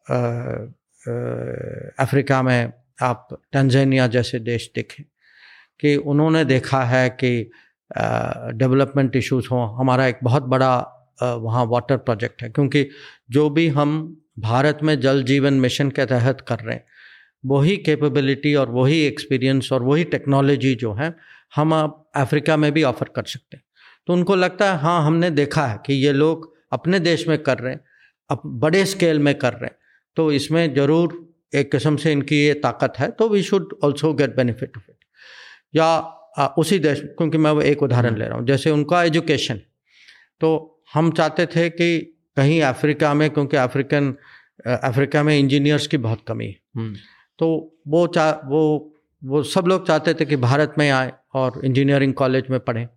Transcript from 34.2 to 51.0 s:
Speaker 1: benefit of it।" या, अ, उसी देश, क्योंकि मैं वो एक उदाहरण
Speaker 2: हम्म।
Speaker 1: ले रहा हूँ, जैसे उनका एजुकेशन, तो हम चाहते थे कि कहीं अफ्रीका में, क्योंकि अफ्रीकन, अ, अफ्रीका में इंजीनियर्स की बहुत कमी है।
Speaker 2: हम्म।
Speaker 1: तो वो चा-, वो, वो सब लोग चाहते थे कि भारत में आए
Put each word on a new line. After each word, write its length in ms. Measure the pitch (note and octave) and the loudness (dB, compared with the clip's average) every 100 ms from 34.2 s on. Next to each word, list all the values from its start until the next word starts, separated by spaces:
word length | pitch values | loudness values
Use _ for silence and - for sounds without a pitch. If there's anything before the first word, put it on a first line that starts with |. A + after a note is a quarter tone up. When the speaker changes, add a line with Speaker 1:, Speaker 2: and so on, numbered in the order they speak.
| C#3 | 0
Speaker 1:
benefit 400 | A2+ B2 G#2+ - | 0 -2 -2 -10
of 60 | - | -14
it।" 220 | - _ _ _ - - - - _ D#3 | -20 _ _ _ -20 -20 -20 -20 _ 2
या, 220 | D#3+ D#3+ - - - - | 2 2 -2 -12 -12 -4
अ, 180 | C#3 - | -2 0
उसी 220 | D#3 G3 | 0 2
देश, 220 | D3+ C#3 | 2 -2
क्योंकि 360 | - - D#3+ D#3 | -4 -6 -2 0
मैं 140 | D#3 | 2
वो 100 | D3+ | 2
एक 220 | C#3+ D3 | 2 2
उदाहरण 260 | C#3+ B2 A#2 | 2 2 0
Speaker 2:
हम्म। 100 | G#2+ | -2
Speaker 1:
ले 60 | A2+ | -4
रहा 120 | A#2 | -4
हूँ, 80 | A#2+ | 0
जैसे 260 | C3+ D#3+ | 0 2
उनका 320 | D3+ D3 F3 | 0 2 2
एजुकेशन, 520 | E3+ D#3+ E3 C#3 - A2+ - _ _ _ - - _ _ | 2 0 0 -2 -2 -8 -12 _ _ _ -20 -20 _ _
तो 400 | D#3+ D#3+ D#3+ _ _ | 0 0 -4 _ _
हम 180 | D3 E3 | 0 2
चाहते 340 | E3 D#3 - C3 | 2 0 0 -2
थे 240 | E3 E3+ | 0 -2
कि 460 | E3 E3+ E3+ - _ _ - | 0 0 -2 -4 _ _ 0
कहीं 260 | C#3 E3 | 2 4
अफ्रीका 520 | C#3+ B2 D3+ D3 D3+ | 2 2 0 2 2
में, 160 | D3 D#3 | 2 2
क्योंकि 280 | D3 C#3 D3 | 0 0 0
अफ्रीकन, 580 | B2+ C3+ C3+ D3 C#3+ B2+ - - _ - - | 0 -2 -2 0 0 -4 -12 -20 _ -12 -6
अ, 40 | |
अफ्रीका 540 | B2 C3+ B2 C#3+ D3+ | -4 -2 0 0 2
में 160 | D3 D3+ | 2 2
इंजीनियर्स 480 | C#3 C#3+ C#3+ D3 D3 | 4 2 2 0 0
की 100 | D#3 | -2
बहुत 260 | A2+ A2 - | -2 -4 -6
कमी 180 | A2+ A2 | -8 -10
है। 140 | G2 _ A#2+ | -12 _ -8
Speaker 2:
हम्म। 180 | A2+ G2+ - _ _ - | -8 -10 -18 _ _ -4
Speaker 1:
तो 380 | E3 D#3+ - _ C#3+ | -2 -2 -6 _ -2
वो 200 | D#3+ F3 | 0 0
चा-, 300 | F3 D#3 D3+ C3+ | 2 0 0 -2
वो, 480 | D3 D#3 D3+ D3+ _ _ _ | 0 2 0 -4 _ _ _
वो 200 | C3 C#3+ | -4 -2
सब 240 | D3 G3 F3 | -2 -2 0
लोग 200 | F#3 F#3 | 0 0
चाहते 260 | D#3 E3 | 0 0
थे 120 | D#3+ D3 | -2 -2
कि 100 | C#3+ | 0
भारत 400 | A#2+ C#3+ D3+ D3+ | 2 2 0 0
में 120 | D3 | 2
आए 240 | C3+ | 2